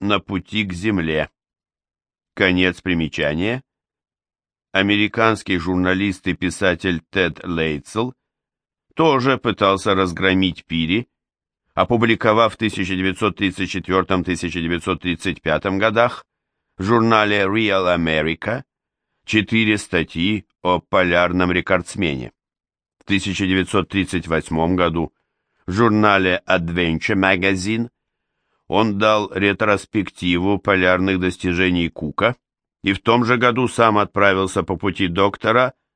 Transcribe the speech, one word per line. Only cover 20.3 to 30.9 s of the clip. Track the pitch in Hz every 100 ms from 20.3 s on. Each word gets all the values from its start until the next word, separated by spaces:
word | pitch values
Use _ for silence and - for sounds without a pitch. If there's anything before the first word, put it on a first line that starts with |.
| 107 - _
о | 90 87
полярном | - 95 90 87 87 90 90
рекордсмене. | 90 - 92 - 104 85 67 58 _ _ _ _ _ _ _
В |
тысяча | - 98 101 90 95
девятьсот | 95 87 101 85
тридцать | 98 87 90 80
восьмом | 80 - 80 82 90
году | 87 82 78 _ _ _ _ _ -
в |
журнале | 95 117 107 107 98 92 90 -
Adventure | 95 85 85 85 80 -
Magazine | 98 95 95 95 98 95 113 117 _ _ _ _ _ _ _ -
он | 95 110 101
дал | 107 107 101
ретроспективу | 95 101 98 107 98 - 107 90 - 90 87 95 101
полярных | - 95 90